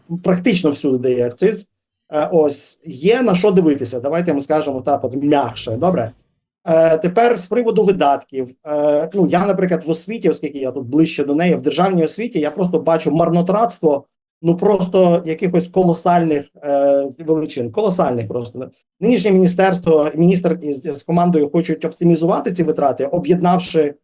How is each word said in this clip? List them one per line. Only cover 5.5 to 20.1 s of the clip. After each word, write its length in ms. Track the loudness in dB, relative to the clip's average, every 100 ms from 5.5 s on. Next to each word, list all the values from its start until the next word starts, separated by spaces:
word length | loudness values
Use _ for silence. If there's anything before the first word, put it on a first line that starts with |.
| -6 -8 -2
добре? 360 | 0 0 -4 -10 _ _ _ _
Е, 340 | 0 2 4 2
тепер 400 | 0 2 2 2
з 80 | -2
приводу 380 | -2 0 2
видатків. 640 | 2 2 2 0 -4 -8 -8 -12 -6
Е, 440 | 0 2 2 0
ну, 120 | 0 2
я, 200 | 2 0
наприклад, 380 | 0 0 -2 -2
в 40 |
освіті, 400 | -6 -6 -2 -2
оскільки 280 | -2 -6 -6
я 120 | -6
тут 160 | -6 -2
ближче 380 | 0 0 0
до 100 | -2
неї, 200 | 0 0
в 80 | 0
державній 420 | -2 0 0 2
освіті, 360 | -2 -4 -6 -4
я 100 | -4
просто 280 | -2 -2 0
бачу 320 | 0 0 0
марнотратство, 960 | 0 2 0 0 0 0 0 0 0 _ _ _ _
ну, 120 | -2 2
просто 680 | 2 2 2 2 4 2 -2
якихось 420 | -4 0 -2 0
колосальних, 760 | 0 2 2 2 2 2 -2 -4 _
е, 440 | -2 2 4 2 0 -8
величин, 520 | -2 -2 -2 -6 -6
колосальних 580 | -2 -2 0 0 -2 -4
просто. 420 | -8 -8 -12 -14 _ _ -2
Нинішнє 300 | 0 2 4
міністерство, 760 | 4 4 4 0 2 2 2 2